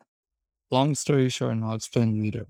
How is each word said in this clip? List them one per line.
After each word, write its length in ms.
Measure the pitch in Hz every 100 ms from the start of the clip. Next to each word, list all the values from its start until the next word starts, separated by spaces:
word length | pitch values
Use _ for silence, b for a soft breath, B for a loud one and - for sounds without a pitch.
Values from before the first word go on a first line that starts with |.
| _ _ _ _ _ _ -
long 240 | 127 147 135
story 340 | - 139 127
short, 240 | - 127
and 100 | 113 110
I'll 100 | 110
explain 460 | - 127 113 107
later, 240 | 107 107